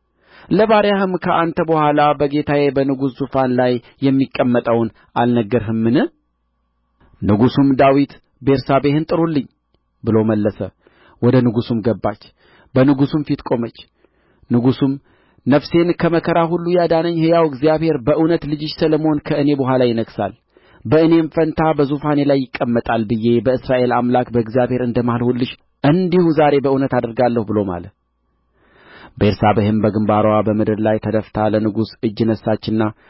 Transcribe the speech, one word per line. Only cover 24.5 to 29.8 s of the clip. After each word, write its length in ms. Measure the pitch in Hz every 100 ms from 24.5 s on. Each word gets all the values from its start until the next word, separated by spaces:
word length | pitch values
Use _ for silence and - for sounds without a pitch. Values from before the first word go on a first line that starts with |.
| 127 123 123
እንደ 160 | 123 117
ማልሁልሽ 500 | 120 117 120 123 127 - _ _
እንዲሁ 400 | 143 180 185 180 165
ዛሬ 240 | 151 147 143
በእውነት 320 | 135 135 135
አደርጋለሁ» 480 | 123 117 117 123 117
ብሎ 140 | 107 104
ማለ። 200 | 98 87 95 _ _ _ _ _ _ _ _ _ - - - -
ቤርሳቤህም 640 | 104 - 107 104 104
በግምባርዋ 580 | 110